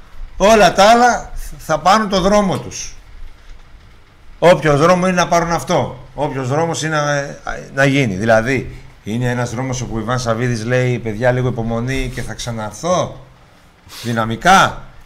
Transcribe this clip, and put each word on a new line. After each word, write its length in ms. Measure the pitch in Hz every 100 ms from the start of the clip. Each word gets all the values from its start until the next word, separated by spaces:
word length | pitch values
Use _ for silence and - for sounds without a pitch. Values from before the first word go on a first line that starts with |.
| - - - -
όλα 360 | 190 220 180
τα 120 | - 202
άλλα 420 | 240 240 208 - - - -
θα 200 | - 156
πάρουν 300 | 175 214 214
το 120 | 196
δρόμο 380 | 180 208 196 139
τους. 340 | 107 - - - - - - - - - - - - - - - - -
Όποιος 420 | 160 156 151 143
δρόμο 260 | 170 180 185
είναι 100 | 180
να 120 | 160
πάρουν 220 | 170 170
αυτό. 460 | 165 - 165 110 - -
Όποιος 340 | - 143 135 127
δρόμος 340 | 147 170 139
είναι 140 | 151 156
να, 400 | 147 143 143 - - - -
να 100 | 135
γίνει. 300 | 139 139 123
Δηλαδή, 600 | 92 113 110 113 135 131 - - -
είναι 260 | - 117 123
ένας 200 | 123 120
δρόμος 300 | 113 131 127
όπου 160 | 110 110
ο 40 |
Ιβάν 180 | 107 123
Σαββίδης 460 | 117 113 123 120
λέει, 340 | 110 127 127 123
«Παιδιά, 340 | 113 104 123
λίγο 160 | 127 127
υπομονή 600 | 120 113 113 123 135 127
και 80 | 127
θα 120 | 117
ξαναρθώ 840 | 110 - 113 107 95 165 175 123 - - - - _ _ _ - -
δυναμικά». 800 | 113 117 110 113 175 185 139 - - -